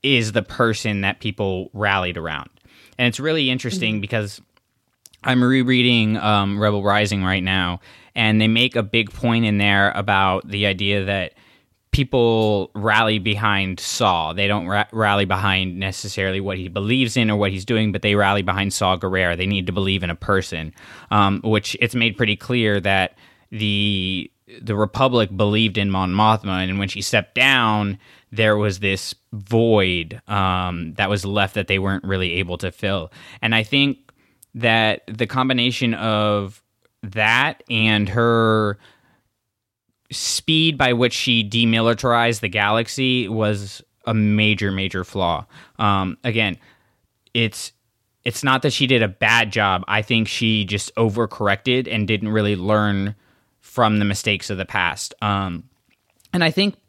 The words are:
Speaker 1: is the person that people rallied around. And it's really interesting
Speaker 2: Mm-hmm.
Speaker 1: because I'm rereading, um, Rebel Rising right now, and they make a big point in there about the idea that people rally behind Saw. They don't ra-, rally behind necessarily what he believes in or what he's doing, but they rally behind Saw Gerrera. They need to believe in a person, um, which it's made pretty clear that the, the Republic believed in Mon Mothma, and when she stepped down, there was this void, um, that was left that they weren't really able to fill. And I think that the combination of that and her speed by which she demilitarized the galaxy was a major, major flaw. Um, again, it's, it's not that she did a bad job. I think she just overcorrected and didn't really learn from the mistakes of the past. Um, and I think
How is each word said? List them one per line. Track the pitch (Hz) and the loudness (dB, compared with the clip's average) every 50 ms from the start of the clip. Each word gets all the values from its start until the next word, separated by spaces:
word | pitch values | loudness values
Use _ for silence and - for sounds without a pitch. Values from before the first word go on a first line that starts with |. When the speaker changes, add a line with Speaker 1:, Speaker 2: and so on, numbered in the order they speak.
| - | 2
Speaker 1:
is | 139 135 120 113 107 104 | 4 2 4 2 2 -2
the | 117 | -2
person | 98 - - - 123 113 110 - - 113 104 98 | -4 -4 -2 0 0 0 0 -2 -4 -4 -4 -2
that | 98 95 98 _ | -2 -4 -4 _
people | - 110 98 - 107 98 95 92 95 - | -8 -8 -4 -2 -2 -2 -2 -4 -6 -10
rallied | - 98 107 101 98 98 90 90 85 | -8 -4 -2 0 0 0 0 -2 -4
around. | 87 80 82 76 73 69 - _ _ _ _ _ _ - - _ | -6 -8 -8 -8 -10 -12 -14 _ _ _ _ _ _ -20 -20 _
And | - 123 | 0 0
it's | 120 117 - | 0 0 0
really | 135 160 160 160 143 131 | -4 -2 -2 0 0 -2
interesting | 127 127 - 120 101 185 123 110 110 | -2 -4 -4 -6 -6 -4 -2 -2 -2
Speaker 2:
Mm-hmm. | 104 | -4
Speaker 1:
because | 98 104 - 113 104 101 - - _ _ _ _ _ _ _ _ _ _ _ _ _ - - _ - | -4 -4 -4 -4 -4 -4 -8 -14 _ _ _ _ _ _ _ _ _ _ _ _ _ -20 -20 _ -2
I'm | 135 127 127 | 0 2 4
rereading, | 123 123 131 135 127 123 127 123 120 123 120 117 110 107 107 | 4 4 4 2 2 2 2 4 4 4 4 4 4 2 0
um, | 110 - 107 104 101 98 98 101 101 | 0 2 2 2 2 2 0 0 0
Rebel | 107 107 104 101 98 | 2 2 2 2 2
Rising | 101 101 104 104 98 104 98 92 | 2 2 2 2 0 0 -2 0
right | 92 95 95 92 | 0 0 0 0
now, | 95 95 95 90 87 87 87 _ - - - - _ _ | 0 0 0 0 -2 -4 -6 _ -18 -20 -20 -20 _ _
and | 123 113 110 107 107 | -2 0 2 4 4
they | 110 110 | 4 4
make | 110 117 123 127 - | 4 2 2 2 0
a | 120 110 | -2 -4
big | 101 - 117 110 98 - | 0 0 0 0 0 -6
point | - - 120 113 117 117 | -4 -2 0 2 2 2
in | 107 104 101 | 2 2 2
there | 101 104 101 98 98 98 | 2 4 4 4 4 2
about | - 98 101 104 101 95 98 95 92 95 - | 0 -2 -2 0 2 2 2 2 0 -2 -4
the | - 101 101 104 | -6 -4 -2 0
idea | 101 98 92 101 98 101 101 95 | 0 0 -2 -2 -2 -2 -2 -2
that | 98 101 98 90 78 _ _ _ _ _ _ _ _ _ _ _ _ | -2 -2 -4 -4 -6 _ _ _ _ _ _ _ _ _ _ _ _
people | - - 135 123 - 127 117 117 113 113 110 107 104 101 92 - _ | -2 -2 -2 0 2 2 2 4 2 2 2 2 0 0 -2 -4 _
rally | 107 101 110 104 107 117 110 107 107 | -6 0 2 4 4 4 4 0 0
behind | 92 110 104 98 110 107 101 98 95 95 92 87 | 0 -2 -2 2 2 2 4 4 2 -2 -4 -6
Saw. | - - - - 120 104 90 82 80 78 82 | -8 -8 -4 0 2 2 2 2 0 -2 -2
They | 95 101 | -2 0
don't | 101 104 104 85 | 0 0 -2 -2
ra-, | 90 98 104 104 - | -2 -2 -2 -2 -2
rally | - 113 110 104 101 101 98 | -2 -2 0 2 2 0 0
behind | 92 95 92 92 101 95 95 92 92 87 92 | 0 0 0 0 0 0 0 -2 -4 -6 -6
necessarily | 95 95 92 - - 104 - - 95 95 95 98 | -6 -6 -6 -8 -10 -10 -6 -4 -4 -2 -2 -4
what | 95 98 95 | -4 -6 -6
he | 92 92 | -8 -8
believes | 87 87 101 98 107 123 131 131 113 - | -8 -6 -6 -2 0 0 0 0 0 0
in | 127 117 110 | 0 2 2
or | 107 | 2
what | 104 104 98 | 2 0 0
he's | 98 95 95 | -2 -4 -4
doing, | - 120 110 110 107 95 | -2 0 0 0 0 -2
but | 101 | 0
they | - 104 101 | 0 2 2
rally | 104 101 98 101 101 | 4 2 2 2 0
behind | 95 98 92 98 98 98 95 | 0 -2 -2 -2 -2 -2 -2
Saw | - 104 92 92 | 0 0 0 0
Gerrera. | 90 - 92 95 92 92 87 85 | 0 -2 -2 0 0 0 0 0
They | 85 92 | -2 -2
need | 95 104 98 90 | -2 -2 -2 -2
to | 92 | -2
believe | 92 101 95 98 95 98 92 | -4 -2 0 0 -2 -2 -2
in | 87 | -4
a | 85 | -6
person, | - - - 101 95 90 - - 80 80 80 - - - - - - - - | -6 -2 0 0 0 0 -2 -6 -8 -8 -8 -10 -14 -20 -20 -20 -20 -8 0
um, | 107 104 101 98 101 95 | 4 4 4 4 2 0
which | - 110 110 104 101 - - - | 0 0 0 0 0 -2 -4 -2
it's | 123 117 - | -2 -2 0
made | 123 117 117 101 | 0 0 0 0
pretty | - 123 107 104 | 0 0 0 0
clear | 101 - - 123 123 113 107 101 101 | -4 -4 -2 0 0 2 2 2 2
that | 87 101 98 95 92 87 _ _ - - _ _ _ _ | 2 2 2 2 0 -2 _ _ -20 -20 _ _ _ _
the, | - 107 107 104 104 101 104 104 101 95 92 92 95 92 71 - _ _ _ - - - | -8 -4 -2 0 0 0 0 0 0 0 -2 -2 -4 -6 -6 -10 _ _ _ -20 -20 -16
the | 110 110 107 | -8 -6 -2
Republic | 101 107 101 - - 131 131 123 117 110 90 95 | 0 -2 -2 0 2 2 4 4 2 2 0 0
believed | 92 107 101 104 110 113 107 95 | 0 0 2 4 2 2 2 0
in | 107 101 98 | 0 0 0
Mon | 95 95 95 90 | 0 0 0 0
Mothma, | 90 101 107 107 110 107 - 98 95 92 92 92 | 2 4 4 4 4 2 0 -4 -4 -4 -2 -4
and | 95 101 | -2 -4
when | 98 98 | -4 -4
she | - 101 | -6 -8
stepped | 95 - - 110 - _ _ | -6 0 0 0 0 _ _
down, | 123 127 135 135 127 117 110 107 107 104 101 98 101 _ - - - _ _ | 2 4 4 4 4 2 2 2 2 0 -2 -4 -8 _ -20 -20 -20 _ _
there | - 107 110 107 107 | -2 2 2 2 4
was | 104 104 107 95 90 | 2 2 -2 -2 -2
this | 101 98 95 95 - - - _ _ _ | -2 -2 -2 -4 -6 -10 -14 _ _ _
void, | - 104 95 98 113 113 117 117 110 104 95 92 90 87 82 80 98 - _ | -14 -14 -8 0 2 2 4 6 4 4 4 2 0 -2 -4 -6 -12 -16 _
um, | - 104 101 95 95 92 92 90 92 87 85 85 80 76 | -4 -2 0 0 0 0 -2 -2 -4 -6 -6 -8 -8 -4
that | - 101 98 | -4 -2 0
was | 104 101 87 | 0 -2 -2
left | 98 101 104 98 92 - | -2 -2 0 -2 0 -2
that | 107 92 | -6 -2
they | - 98 95 | -2 -2 0
weren't | 95 98 98 90 - | 0 -2 -2 -2 -2
really | 95 98 95 92 90 82 | -4 -2 -2 -2 -2 -2
able | 90 95 85 90 | -4 -4 -4 -6
to | 85 - 92 | -6 -8 -8
fill. | - - - 98 98 95 80 - - - - - - - | -8 -6 -4 -4 -2 -4 -6 -10 -16 -20 -20 -20 -14 -6
And | - 113 113 | -2 0 0
I | 113 110 | 0 0
think | - - 139 139 143 135 _ _ - _ _ _ _ _ _ - _ _ | 0 0 2 2 2 0 _ _ -20 _ _ _ _ _ _ -20 _ _
that | 113 113 117 113 113 110 107 104 - _ | -2 2 2 4 4 4 2 0 -2 _
the | - 110 107 117 | -14 -6 -6 -6
combination | 101 - 131 127 131 131 123 120 127 117 - 131 117 113 | -4 -2 -2 0 0 0 0 0 0 0 0 -2 -2 -2
of | 78 101 113 110 104 107 107 104 104 101 95 104 - _ _ _ _ _ _ _ _ - | -2 -2 -2 0 0 0 0 0 -2 -4 -6 -12 -18 _ _ _ _ _ _ _ _ -16
that | 104 95 110 107 110 113 123 139 156 - _ - _ | -10 -4 0 2 2 2 2 0 0 -4 _ -12 _
and | 123 110 110 110 107 104 104 95 | -2 0 2 2 2 2 0 0
her | 98 117 117 117 117 117 113 110 110 110 107 104 101 101 _ - _ _ _ _ _ _ _ _ _ _ _ _ _ _ _ _ _ _ _ _ _ _ _ _ | 0 0 2 2 2 2 2 2 2 2 0 -2 -4 -6 _ -20 _ _ _ _ _ _ _ _ _ _ _ _ _ _ _ _ _ _ _ _ _ _ _ _
speed | - - - - - - - - 160 156 160 165 156 | -10 -8 -6 -4 -4 -4 0 0 2 2 2 2 2
by | 135 147 127 123 | 2 2 2 4
which | 117 127 120 - | 2 2 0 0
she | - - 131 120 117 110 | -2 0 2 2 2 2
demilitarized | 104 107 117 117 117 113 113 113 117 117 107 - 127 117 120 120 117 117 107 | 0 0 2 2 4 4 4 2 2 2 2 2 2 2 2 2 2 0 -2
the | - 101 | -4 -4
galaxy | 87 104 101 101 107 113 117 - - - 131 131 127 127 117 | -2 0 0 2 2 0 -2 -4 -4 -2 -2 0 0 0 -2
was | 95 113 110 110 107 107 101 101 98 - - - _ _ _ _ | -4 -2 -2 0 0 0 -2 -4 -10 -14 -18 -20 _ _ _ _
a | - 113 | -2 0
major, | 110 107 104 104 107 107 107 107 98 107 98 | 2 2 2 4 4 4 2 2 0 -2 -2
major | 95 95 95 92 - 95 90 | -2 -2 -4 -4 -4 -6 -8
flaw. | - - 98 92 85 82 78 - _ _ - - _ _ - | -6 -4 -2 -2 0 -2 -4 -6 _ _ -20 -20 _ _ -2
Um, | 110 104 101 98 95 95 - _ - | 0 2 2 2 0 -2 -6 _ -6
again, | 123 107 113 110 101 87 - _ _ _ _ _ _ _ _ _ _ _ _ _ _ _ | -4 0 0 0 0 -2 -6 _ _ _ _ _ _ _ _ _ _ _ _ _ _ _
it's, | 120 117 110 - - - - _ _ _ _ _ _ _ _ _ _ _ | -2 -2 -2 -4 -8 -14 -16 _ _ _ _ _ _ _ _ _ _ _
it's | 120 113 - - | -8 -8 -2 0
not | 139 131 131 | 0 0 2
that | - 147 - | 0 -2 0
she | - 143 | 0 0
did | 127 131 120 | 2 2 2
a | 110 | 2
bad | 101 92 _ 113 107 113 117 117 107 | 0 -2 _ 2 4 4 4 2 2
job. | 98 113 104 98 92 90 92 | 0 0 2 2 0 0 -2
I | - 101 107 | -2 -2 -2
think | 104 - 123 113 110 | 0 0 0 0 0
she | - - - 120 113 110 107 104 | 0 -2 -2 0 0 0 0 -2
just | 92 104 101 - - _ | -2 -4 -6 -6 -6 _
overcorrected | - 117 113 101 117 117 101 - - 107 101 98 98 _ 131 123 127 127 - | 0 0 0 2 -2 -2 -4 -4 -2 0 0 0 0 _ 0 0 0 0 -2
and | 113 110 107 | -2 -2 0
didn't | 95 110 101 107 107 | 0 0 -2 -2 -2
really | 107 110 104 101 104 | 0 0 2 0 0
learn | 92 90 101 107 107 104 104 101 98 98 104 104 _ _ _ _ _ _ _ _ _ | -2 0 0 2 2 2 2 0 0 -2 -4 -6 _ _ _ _ _ _ _ _ _
from | _ - - - 120 110 107 104 | _ -10 0 2 2 2 4 2
the | 104 | 2
mistakes | 101 98 - - 110 104 92 - - | 0 -2 -2 -2 -2 -2 -2 -4 -8
of | 104 | -6
the | 92 95 | -6 -6
past. | - - 104 90 85 71 - - - - _ | -4 -2 -2 0 0 -2 -6 -12 -14 -10 _
Um, | 110 104 101 98 98 92 87 80 - _ _ _ _ _ _ _ _ _ _ _ _ _ - | -4 -2 -2 -2 -2 -4 -6 -10 -12 _ _ _ _ _ _ _ _ _ _ _ _ _ -4
and | 180 170 | -2 0
I | 160 | 0
think | 160 - 202 208 190 _ _ | 0 0 -2 -2 -2 _ _